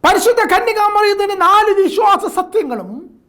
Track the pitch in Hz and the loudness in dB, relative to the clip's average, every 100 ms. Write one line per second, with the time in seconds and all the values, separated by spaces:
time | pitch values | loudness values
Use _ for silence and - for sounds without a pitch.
0 | 320 403 466 466 359 370 466 427 415 415 | 2 2 2 0 2 0 0 -2 0 2
1 | 415 403 403 392 349 403 427 392 381 - | 0 0 -4 0 2 4 2 2 0 0
2 | 427 392 415 - 359 440 294 226 180 240 | 2 0 0 -6 -4 -4 -4 -8 -10 -16
3 | 359 _ | -18 _